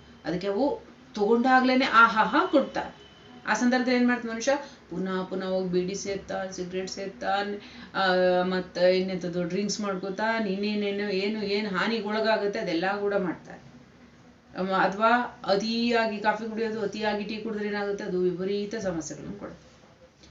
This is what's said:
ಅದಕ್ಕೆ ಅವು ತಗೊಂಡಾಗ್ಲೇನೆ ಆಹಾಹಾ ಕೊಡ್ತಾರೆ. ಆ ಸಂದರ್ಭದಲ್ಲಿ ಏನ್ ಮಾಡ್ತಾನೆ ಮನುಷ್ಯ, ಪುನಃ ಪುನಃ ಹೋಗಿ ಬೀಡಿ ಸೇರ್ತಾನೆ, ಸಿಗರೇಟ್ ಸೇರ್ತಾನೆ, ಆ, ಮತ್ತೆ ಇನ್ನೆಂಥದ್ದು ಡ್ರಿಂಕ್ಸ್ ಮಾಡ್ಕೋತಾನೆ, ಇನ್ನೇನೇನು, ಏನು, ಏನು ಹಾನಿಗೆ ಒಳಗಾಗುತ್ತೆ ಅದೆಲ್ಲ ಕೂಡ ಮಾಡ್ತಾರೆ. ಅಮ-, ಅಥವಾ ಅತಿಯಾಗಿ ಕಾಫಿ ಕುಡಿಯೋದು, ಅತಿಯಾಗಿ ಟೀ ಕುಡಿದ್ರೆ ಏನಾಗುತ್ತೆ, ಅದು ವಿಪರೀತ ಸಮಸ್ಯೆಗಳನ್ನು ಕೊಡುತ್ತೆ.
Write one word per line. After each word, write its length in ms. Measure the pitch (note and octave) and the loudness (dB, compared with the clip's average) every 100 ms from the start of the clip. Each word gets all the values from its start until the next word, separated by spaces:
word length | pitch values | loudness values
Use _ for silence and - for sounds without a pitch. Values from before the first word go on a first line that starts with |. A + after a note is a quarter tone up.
| - - | -20 -12
ಅದಕ್ಕೆ 220 | - F3+ G3 | -6 -4 -2
ಅವು 400 | G3+ C#4 - - - - | 0 0 -2 -8 -20 -12
ತಗೊಂಡಾಗ್ಲೇನೆ 720 | G#3+ G3+ A#3 B3+ B3+ B3+ C4 C4+ | 0 2 4 6 6 6 4 6
ಆಹಾಹಾ 600 | A3+ A3 G#3+ - D4 F#4 | 8 8 6 2 2 4
ಕೊಡ್ತಾರೆ. 540 | C#4+ - F3+ - - - - - - - | 4 2 -2 -6 -10 -20 -20 -20 -10 -2
ಆ 80 | |
ಸಂದರ್ಭದಲ್ಲಿ 420 | G#3+ A#3+ B3+ A#3+ B3 | 0 4 4 4 4
ಏನ್ 120 | B3 | 4
ಮಾಡ್ತಾನೆ 240 | A#3+ A3+ | 2 -2
ಮನುಷ್ಯ, 240 | A3+ C4+ C#4+ - - - | -2 0 0 -2 -16 -10
ಪುನಃ 340 | F3 F#3 F#3 | -6 -2 -2
ಪುನಃ 200 | F#3 F#3+ | -4 -4
ಹೋಗಿ 240 | F#3+ F#3 F#3 | -2 -2 0
ಬೀಡಿ 260 | F3+ F3+ | 0 0
ಸೇರ್ತಾನೆ, 580 | G3 G3+ G3 - F#3+ F#3+ | -4 -6 -6 -6 -6 -6
ಸಿಗರೇಟ್ 380 | F#3 F3+ F#3 F#3 | -8 -6 -6 -6
ಸೇರ್ತಾನೆ, 680 | - G3 F3+ F#3+ G3 G3+ G3+ - - - | -8 -10 -6 -2 0 -2 -6 -12 -18 -8
ಆ, 120 | F#3+ F#3+ F#3 F3+ F3+ | 0 2 4 4 4
ಮತ್ತೆ 560 | F3+ F#3 F3+ F3 F3+ F#3 | 2 0 -4 2 4 4
ಇನ್ನೆಂಥದ್ದು 460 | F#3 F3+ F3 F3 | 2 -2 -4 -2
ಡ್ರಿಂಕ್ಸ್ 360 | E3+ F#3 G#3 G#3 | -2 -2 -2 -2
ಮಾಡ್ಕೋತಾನೆ, 680 | G3+ F#3 G3 F#3+ A3 A3+ G3+ | -4 -4 -4 -2 -2 0 -2
ಇನ್ನೇನೇನು, 600 | F#3+ G#3 G#3 G3+ G3+ G#3 | -2 -2 -2 -2 -2 -2
ಏನು, 320 | F#3+ G#3 G#3+ | -2 -2 -2
ಏನು 260 | G3 G#3 G#3+ | -2 -2 -2
ಹಾನಿಗೆ 400 | F3+ G3+ A3+ G3+ | -2 0 -2 -2
ಒಳಗಾಗುತ್ತೆ 500 | G#3+ A3 G#3+ G3+ A3 | 0 2 2 0 -2
ಅದೆಲ್ಲ 420 | F3 E3 F#3 G3+ | -2 0 0 -2
ಕೂಡ 140 | G3+ | 0
ಮಾಡ್ತಾರೆ. 480 | G3+ F3+ - - - - - - - - - - - - - | 0 -2 -4 -10 -20 -20 -20 -20 -20 -20 -20 -20 -20 -12 -6
ಅಮ-, 260 | F#3+ F#3+ | 0 2
ಅಥವಾ 580 | F#3 G3 A3 B3 B3 - - | 2 2 4 4 0 -6 0
ಅತಿಯಾಗಿ 720 | G3+ A3 A3+ A#3 A#3 A3+ G#3 | 0 0 0 2 2 0 0
ಕಾಫಿ 300 | G#3+ G#3+ A3+ | 0 0 -4
ಕುಡಿಯೋದು, 300 | G#3+ A3 A3+ | -4 -4 -4
ಅತಿಯಾಗಿ 440 | G3 G#3 G#3+ G#3 | -6 -2 -2 -2
ಟೀ 120 | F#3+ A3 | -4 -6
ಕುಡಿದ್ರೆ 320 | A3+ G#3 G#3 | -6 -4 -4
ಏನಾಗುತ್ತೆ, 360 | G3+ G3+ G3+ | -2 -2 -4
ಅದು 160 | G#3 F3+ | -4 0
ವಿಪರೀತ 540 | F3+ E3+ F#3+ G3+ G#3 | 0 0 -2 -2 -4
ಸಮಸ್ಯೆಗಳನ್ನು 640 | G#3 F#3 E3 D3+ C#3+ C#3+ G3+ | -6 -4 -4 -6 -10 -12 -12
ಕೊಡುತ್ತೆ. 300 | - - - - - - - _ - | -14 -16 -20 -20 -20 -20 -20 _ -20